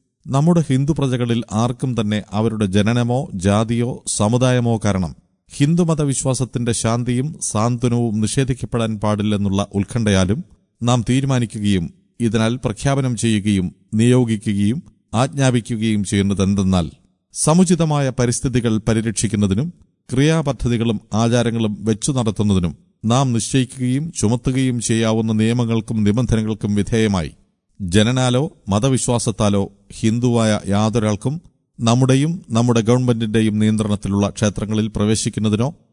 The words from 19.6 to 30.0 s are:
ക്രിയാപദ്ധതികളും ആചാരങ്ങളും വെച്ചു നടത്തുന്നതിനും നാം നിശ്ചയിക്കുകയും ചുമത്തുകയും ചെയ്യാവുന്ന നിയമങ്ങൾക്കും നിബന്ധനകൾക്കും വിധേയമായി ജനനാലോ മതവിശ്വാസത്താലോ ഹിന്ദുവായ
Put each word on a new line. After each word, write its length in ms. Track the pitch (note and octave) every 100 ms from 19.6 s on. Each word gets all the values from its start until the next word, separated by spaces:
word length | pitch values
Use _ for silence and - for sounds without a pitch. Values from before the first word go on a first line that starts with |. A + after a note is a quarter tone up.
| D#3+ - _ _ -
ക്രിയാപദ്ധതികളും 920 | C3 D3 D#3+ C#3+ B2 B2 A#2 A#2 G#2 -
ആചാരങ്ങളും 640 | G#2 A#2 A#2+ A#2 A2+ G#2+ G#2
വെച്ചു 320 | G#2 A2+ -
നടത്തുന്നതിനും 680 | C3 A2 G2 G#2 F#2+ F2 C#2+ _ _ A2
നാം 280 | A#2+ C#3
നിശ്ചയിക്കുകയും 800 | A#2 - C#3 B2+ - B2 C3 E3
ചുമത്തുകയും 680 | - G#2+ A#2+ - C3 C3 A#2+
ചെയ്യാവുന്ന 520 | G#2+ A2+ A2+ A2 A2+
നിയമങ്ങൾക്കും 720 | A2 A2 A#2+ A#2 A2+ G#2+ A2+
നിബന്ധനകൾക്കും 720 | G#2 G#2 B2 A2 G#2+ G#2 A2 G#2
വിധേയമായി 560 | G2 A2+ A2 F#2+ D2 - _ _ _ -
ജനനാലോ 720 | F#2+ F#2+ G#2+ B2+ B2+ B2 D#3 - -
മതവിശ്വാസത്താലോ 1040 | G2 C3+ C3 - A#2+ B2 G#2+ G#2+ G2+ G2 - -
ഹിന്ദുവായ 680 | -